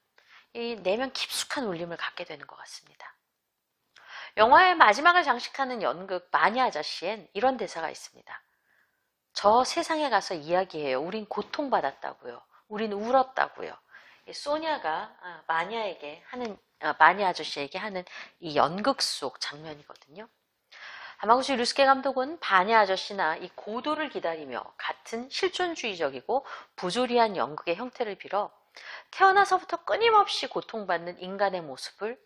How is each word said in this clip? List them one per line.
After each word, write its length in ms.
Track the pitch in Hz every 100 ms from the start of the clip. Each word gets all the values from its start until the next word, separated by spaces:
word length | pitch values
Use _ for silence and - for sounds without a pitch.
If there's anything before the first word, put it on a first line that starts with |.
| _ _ _ - _
이 220 | 233 233 226
내면 360 | 180 214 262
깊숙한 520 | - - - - 294
울림을 340 | 226 165 170 165
갖게 260 | - -
되는 220 | 175 151 -
것 100 | -
같습니다. 580 | - - _ - - _ _ _ _ _ _ _ _ _ - - - -
영화의 360 | 226 302 370
마지막을 480 | 339 240 208 330 349
장식하는 600 | 294 240 - - 262 240
연극 460 | 151 151 190 180 -
마녀 340 | 147 170 233
아저씨엔 640 | 247 151 151 - 170 220 156
이런 220 | 196 254 254
대사가 340 | 185 165 156
있습니다. 520 | - - - - - _ _ _ _ _ _ _ _ _
"저 300 | - 202 233
세상에 440 | 254 339 320 320 294
가서 260 | 208 -
이야기해요. 640 | 180 147 175 190 160 147 127
우린 260 | 160 220 208
고통받았다고요. 1160 | 202 - - 285 208 147 - 139 135 131 120 _ _ -
우린 240 | 214 220
울었다고요." 840 | 202 226 262 262 - 147 - 160 - _ - - - -
이 40 |
소냐가, 800 | - 285 302 320 285 160 160 214 -
아, 220 | 180 165 -
마냐에게 760 | 165 180 226 208 160 147 160 -
하는, 320 | 247 233 190 _ -
아, 140 | 151 147
마냐 300 | 160 190 196
아저씨에게 500 | 170 151 - 143 -
하는 260 | 214 190 180 - - _
이 160 | 165 143
연극 460 | 127 185 240 -
속 380 | - - 135 -
장면이거든요. 880 | - 147 160 147 147 - _ 160 226 _ _ _ _ - - - - -
하마구치 380 | 202 247 262 254
류스케 300 | 240 - 269
감독은 520 | 269 277 254 262 330
마냐 400 | - 196 190 226
아저씨나 560 | 196 190 - 202 156 160
이 120 | 214
고도를 560 | - - 226 294 302 -
기다리며 520 | 190 170 160 143 117 - -
같은 540 | - - - 233 254
실존주의적이고 1120 | - 370 - 359 320 240 180 147 135 - 247 - - - -
부조리한 600 | 180 220 247 240 226 175
연극의 400 | 123 151 - 175
형태를 400 | 247 - 214 190
빌어 340 | 139 196 202 _ _ - - - -
태어나서부터 720 | - 381 392 381 370 339 -
끊임없이 640 | - 392 453 427 392 - 269
고통받는 720 | - - 226 196 170 170 180
인간의 420 | 185 196 202 185
모습을 580 | 156 127 - - 208 254